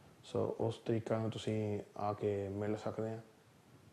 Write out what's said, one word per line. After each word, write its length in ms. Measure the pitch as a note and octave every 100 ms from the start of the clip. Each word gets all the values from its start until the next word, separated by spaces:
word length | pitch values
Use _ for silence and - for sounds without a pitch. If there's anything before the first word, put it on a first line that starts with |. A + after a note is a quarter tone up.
| - - -
So, 60 | G#2+
ਉਸ 380 | G#2+ - A2+ -
ਤਰੀਕਾ 400 | - A2+ - A2+
ਨੂੰ 140 | A2
ਤੁਸੀਂ 480 | A2 A2+ A2 G#2+ G#2 - -
ਆ 160 | G#2
ਕੇ 360 | G#2 G#2+ G2+ G2
ਮਿਲ 260 | G2+ G#2 G#2+
ਸਕਦੇ 340 | A2 G#2+ A2
ਆ, 120 | A2+ - - - - - - -